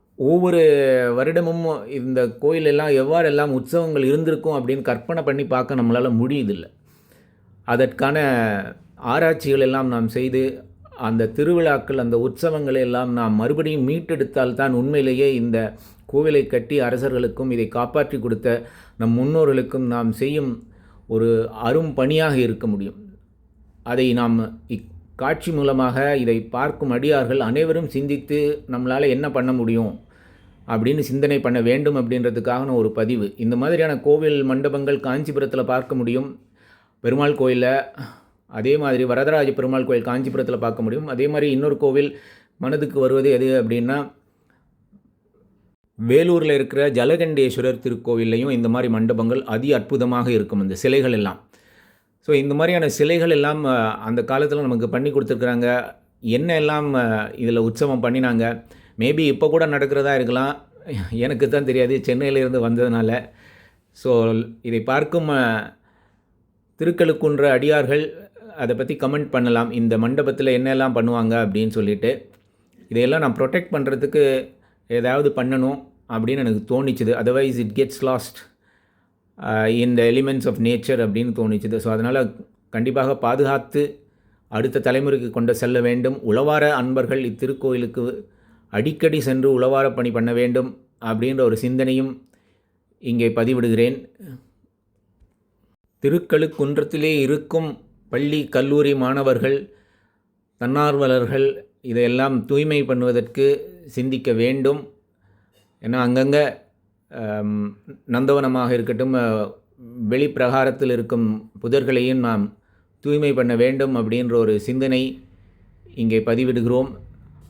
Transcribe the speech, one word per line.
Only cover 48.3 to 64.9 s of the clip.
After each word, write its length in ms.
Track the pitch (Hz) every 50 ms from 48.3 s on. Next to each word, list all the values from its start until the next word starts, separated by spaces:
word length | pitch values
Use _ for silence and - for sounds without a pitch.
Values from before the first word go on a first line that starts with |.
| 113 117 131 143
இந்த 180 | 131 117 117 113
மாதிரி 220 | 117 123 127 120
மண்டபங்கள் 520 | 113 110 113 110 110 110 113 113 127 135 -
அதி 300 | 120 131 127 135 143 139
அற்புதமாக 580 | 113 107 - 143 120 123 123 123 123 117 123
இருக்கும், 300 | 120 107 101 - 107 101
இந்த 140 | 95 95 92
சிலைகள் 360 | - - 127 135 139 131 127
எல்லாம். 380 | 117 107 101 95 90 - - _ _ _ _ _ _ _ _ _ _ _ _ _ _ _
So, 160 | _ - 147
இந்த 180 | 135 139 143 143
மாதிரியான 360 | 151 160 180 180 170 160 131
சிலைகள் 400 | - - 147 156 170 165 165 170
எல்லாம், 340 | 156 143 143 147 151 156 147
அ, 280 | 135 127 120 110 110 107
அந்த 280 | 104 110 113 120 120
காலத்துல 400 | 113 123 131 139 147 147 147 147
நமக்கு 280 | 143 127 123 113 120 113
பண்ணி 220 | - 123 139 147
கொடுத்துருக்குறாங்க. 800 | 135 139 135 123 127 110 123 123 120 120 120 120 123 123 - - - _ _ _ _ _
என்ன 340 | - 110 117 135 160 170 165
எல்லாம், 380 | 156 151 151 151 151 147 143 135
அ, 100 | 127 120 113 110 107 107 110 -
இதுல 220 | - 120 117 117
உற்சவம் 460 | 117 113 113 113 - 147 139 131 120 120
பண்ணினாங்க, 600 | 120 123 131 131 123 117 113 113 117 117 117 - - - - - - _
maybe 220 | - 113 131 151 160
இப்ப 300 | 160 143 127 - 156 147
கூட 180 | 156 165 160
நடக்கிறதா 480 | 151 143 139 139 139 143 139 139 143 139
இருக்கலாம், 460 | 135 127 120 123 127 131 143 147 - - _ _ - - 170 135 101 90 -
எனக்கு 360 | 113 117 120 139 143 110 135
தான் 180 | - 147 143 143
தெரியாது, 380 | 131 127 127 123 120 135 131 -
சென்னையில 360 | 139 123 127 143 139 139 135
இருந்து 300 | 131 123 127 123 113 117
வந்ததுனால. 600 | 117 117 123 120 117 113 113 110 120 120 - - - - - - - - - _ _ _ _ _
So, 500 | _ - - 131 120 117 113 113 113 113 117 113 - -
இதை 200 | - 120 117 110
பார்க்கும், 480 | - 131